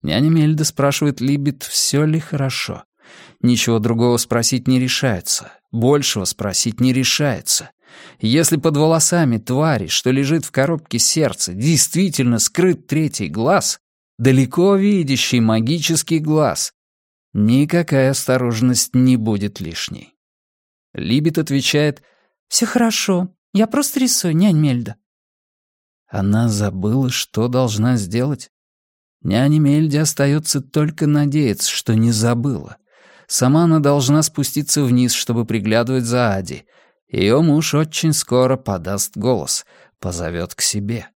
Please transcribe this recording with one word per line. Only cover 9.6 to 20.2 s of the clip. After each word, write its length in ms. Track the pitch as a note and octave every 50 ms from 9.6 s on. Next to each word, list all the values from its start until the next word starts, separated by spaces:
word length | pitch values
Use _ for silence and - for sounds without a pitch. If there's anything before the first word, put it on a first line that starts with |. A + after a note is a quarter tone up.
| D#3 D#3+ C#3+ A2 F#2+
что 240 | F2 - - - B2+
лежит 340 | C3 C3+ C#3 C3+ D#3+ E3 B2
в 60 | -
коробке 480 | - C3+ C3+ D#3+ E3 D#3 - _ - A#2
сердца, 540 | - - - D#3+ D3+ B2 - - - - F2+
действительно 840 | G2 A#2+ D#3 E3+ - - - - E3 G3 F#3 C#3+ - C3 B2 A#2+
скрыт 480 | A2 - - _ - F3+ F#3 E3+ D#3+ -
третий 440 | - - D#3+ D#3 C#3 - - G#2 D2+
глаз, 500 | D2 G#2+ A2+ C#3+ F#3+ F#3 - - - - _ _ _ _ _ _ _ -
далеко 560 | A#2+ C3+ C3 C3 C3 B2 - E3+ F3 G3 G3+
видящий 640 | F#3+ G3 G#3 G#3 F#3+ D#3+ C3+ D#3 - - - - A#2+
магический 800 | A2+ A2 A2 A2+ A2 A#2+ D#3 F3 C#3+ - D#3+ D#3 - - D#3+ D#3
глаз. 540 | D#3 D#3 D3+ D#3 D3+ A#2 D2+ - - - _ _ _ _ _ _ _ _ _ _ _ _ -
Никакая 800 | G2+ G#2 A2 A#2+ C3+ D3 D3+ - F3 E3+ - D3 C3+ C3 C3+
осторожность 840 | C#3 - - - B2+ B2+ B2+ A#2+ A#2 G#2+ B2+ B2+ B2 A#2 - - -
не 220 | B2 B2+ B2+ B2+
будет 440 | A#2+ G#2+ A2+ G#2+ G2+ G2+ G2+ G2+ -
лишней. 520 | - D#2+ E2 - - - - - - _ _ _